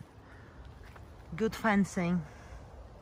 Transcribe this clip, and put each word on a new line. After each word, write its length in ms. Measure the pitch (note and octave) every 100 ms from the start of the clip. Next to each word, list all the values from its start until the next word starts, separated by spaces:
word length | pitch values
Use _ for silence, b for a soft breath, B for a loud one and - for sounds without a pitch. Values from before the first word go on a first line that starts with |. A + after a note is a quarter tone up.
| - - B B B B - - - - - - - E3
good 180 | A3
fencing. 680 | - A3 G3+ F#3+ - F3 F3+ D3+ B B B B - - -